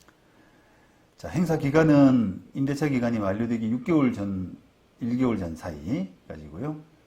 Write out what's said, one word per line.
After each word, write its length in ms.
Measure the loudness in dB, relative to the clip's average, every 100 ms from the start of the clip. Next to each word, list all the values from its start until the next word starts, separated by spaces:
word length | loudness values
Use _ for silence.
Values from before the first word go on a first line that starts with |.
| _ _ _ _ _ _ _ _ _ _ _ _
자, 100 | -6
행사 300 | -2 0 0
기간은 840 | 2 4 6 8 8 6 2 -2 -10
임대차 340 | -4 -4 -2 0
기간이 300 | 0 0 -2
만료되기 500 | -2 -2 -2 -2 -2
육 100 | -2
개월 300 | 0 2 2
전, 440 | 0 -6 -6 -8 -12 _ _ _ -10
일 160 | -4 0
개월 200 | 0 0
전 200 | -4 -8
사이 520 | -10 -10 -6 -6 -6 -12 -18
가지고요. 480 | -16 -14 -10 -10 -10 -14 _